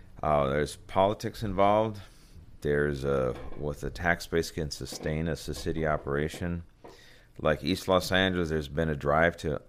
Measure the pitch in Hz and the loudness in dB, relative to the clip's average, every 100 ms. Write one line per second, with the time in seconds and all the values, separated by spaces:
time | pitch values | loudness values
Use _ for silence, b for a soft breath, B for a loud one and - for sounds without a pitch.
0 | b b 76 73 67 71 73 - - 95 | b b 2 4 4 2 0 -4 -6 2
1 | 98 107 113 - 110 92 98 107 110 104 | 2 2 -6 -6 -4 4 6 6 2 -2
2 | B B B B - - 76 73 73 71 | B B B B -20 -6 0 2 2 0
3 | 69 69 64 58 - - 73 73 69 - | 0 0 0 -4 -8 -6 -6 -6 -8 -2
4 | 87 85 - 85 80 - 78 - 65 - | 0 0 0 -2 -2 -4 -6 -6 -10 -8
5 | - 78 82 73 - 71 87 80 78 76 | -4 -2 -2 -4 -6 -6 -4 -2 0 -2
6 | - 71 76 - 90 85 85 _ B B | -2 -2 -2 -4 -6 -6 -8 _ B B
7 | B B B - 78 76 73 92 - 92 | B B B -2 2 2 2 -2 4 2
8 | 90 92 95 90 82 78 71 73 80 71 | 4 2 2 2 0 0 -2 -2 0 0
9 | 71 76 85 - 80 71 | 2 4 4 2 -4 -4